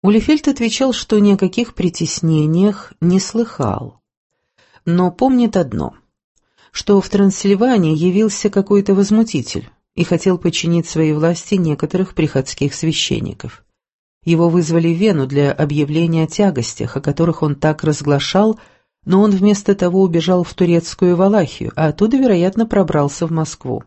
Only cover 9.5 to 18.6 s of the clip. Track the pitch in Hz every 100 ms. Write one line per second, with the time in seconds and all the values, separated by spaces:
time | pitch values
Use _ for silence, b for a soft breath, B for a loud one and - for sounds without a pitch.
9.5 | - - _ _ - 170 170 190 180 170
10.5 | - 165 170 165 160 156 151 165 170 -
11.5 | 196 165 143 151 185 185 - 156 135 131
12.5 | - 139 - 160 156 - 117 113 - 120
13.5 | - _ _ _ _ _ _ - 165 170
14.5 | 175 160 165 165 165 214 165 131 139 143
15.5 | - 147 143 143 156 170 165 160 - 202
16.5 | 139 113 - 113 135 143 139 165 156 151
17.5 | 143 156 151 160 147 139 139 - 185 214
18.5 | 220